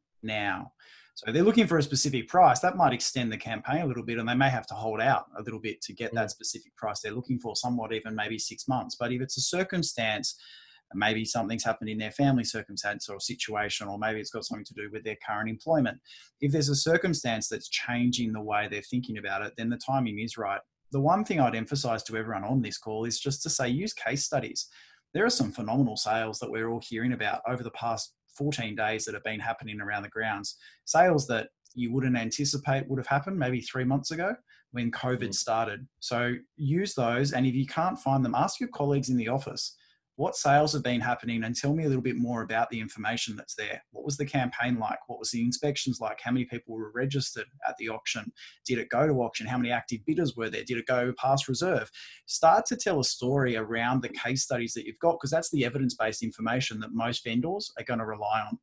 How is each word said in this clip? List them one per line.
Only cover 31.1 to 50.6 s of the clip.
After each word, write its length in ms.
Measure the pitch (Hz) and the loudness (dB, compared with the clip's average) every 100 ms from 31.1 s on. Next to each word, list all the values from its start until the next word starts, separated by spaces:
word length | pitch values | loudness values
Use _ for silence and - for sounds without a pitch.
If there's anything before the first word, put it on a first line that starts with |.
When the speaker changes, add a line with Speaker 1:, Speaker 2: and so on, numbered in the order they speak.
| 151 127 | 6 4
Speaker 1:
that 220 | 113 - _ _ | 0 -2 _ _
you 160 | 123 120 | -6 -2
wouldn't 240 | 131 131 123 | 0 2 2
anticipate 720 | 113 - 139 143 143 135 135 | 0 -2 0 0 0 0 0
would 120 | 131 | -4
have 80 | 123 | 0
happened 300 | 139 139 190 | 0 0 -2
maybe 220 | 127 123 | 0 0
three 240 | - 131 | -4 -2
months 280 | 127 139 - | 2 2 0
ago 240 | 160 185 240 _ - _ | -4 -2 -4 _ -20 _
when 220 | 120 117 | -4 -4
covid 380 | - 127 127 117 | -2 -2 -2 -2
Speaker 2:
Mm. 40 | |
Speaker 1:
started. 540 | - - 113 110 104 131 _ | -2 0 2 0 -2 -10 _
So 360 | - 120 120 123 - - | -4 0 0 -2 -6 -4
use 380 | 139 165 202 | 0 2 0
those. 380 | - 117 120 139 | 2 2 4 2
And 120 | 127 | 4
if 100 | 131 | 2
you 120 | 127 139 | 2 0
can't 320 | - 175 - | 0 0 0
find 260 | 135 135 | 2 2
them, 120 | 123 120 | 2 2
ask 240 | 175 - | 2 0
your 80 | 247 | -6
colleagues 400 | - 143 139 131 | -2 2 2 2
in 80 | 123 | 0
the 120 | 113 | 2
office, 460 | 135 - - - - _ _ _ - | 0 -2 -6 -8 -10 _ _ _ -4
"What 160 | 170 | -4
sales 380 | - 143 143 151 | 0 6 6 6
have 100 | 147 | 2
been 200 | 120 120 | 0 0
happening, 420 | 117 120 120 117 | 0 -2 -2 -2
and 100 | 113 | -2
tell 200 | 120 143 | 0 0
me 100 | 156 | 2
a 40 | 151 | 2
little 140 | 131 | 2
bit 140 | 127 120 | 2 0
more 240 | 120 117 | 0 0
about 300 | 110 113 120 | 0 0 0
the 100 | 117 | -2
information 560 | 107 - 107 117 - 104 | -6 -6 -4 -2 -4 -6
that's 180 | - | -10
there. 300 | - 104 - - | -8 -6 -8 -12
What 160 | - 151 | -10 -6
was 100 | 143 | -4
the 80 | |
campaign 540 | 139 139 120 - 123 120 | -2 0 0 0 0 0
like? 200 | 107 - - | -2 -6 -8
What 80 | 117 | -8
was 120 | 110 | -4
the 120 | 120 | 0
inspections 580 | 120 120 147 143 131 120 | 0 0 0 0 -2 -2
like? 180 | 110 107 | -4 -4
How 80 | 120 | -2
many 160 | 127 123 | 0 -2
people 280 | 120 - | -6 -10
were 160 | 113 107 | -10 -8
registered 540 | 117 135 139 - 117 104 - - | -2 -2 0 -4 -6 -12 -6 -6
at 80 | - | -4
the 140 | 113 | -6
auction? 420 | 110 - 113 233 - - - | -6 -6 -6 -6 -12 -18 -12
Did 140 | - 120 | -2 -2
it 100 | - | 0
go 180 | 120 156 | 2 4
to 60 | 135 | 4
auction? 260 | 117 - 113 | 0 -2 -4
How 120 | 127 | -2
many 120 | 120 | 0
active 360 | 120 - 117 156 | 0 -2 -6 -2
bidders 280 | 160 151 | 2 2
were 140 | 117 110 | 0 -4
there? 160 | 107 | -4